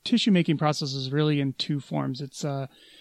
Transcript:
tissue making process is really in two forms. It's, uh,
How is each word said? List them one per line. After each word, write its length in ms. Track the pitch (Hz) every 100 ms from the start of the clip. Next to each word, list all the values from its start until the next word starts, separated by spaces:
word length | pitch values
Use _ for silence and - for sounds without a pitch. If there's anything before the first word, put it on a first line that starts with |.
tissue 260 | - 233 226
making 280 | 180 170 143
process 340 | 151 147 143
is 180 | 135 131
really 300 | 143 151 143
in 140 | 139
two 260 | - - 143
forms. 400 | - 151 135 131
It's, 240 | 139 -
uh, 220 | 151 139 131 _ - -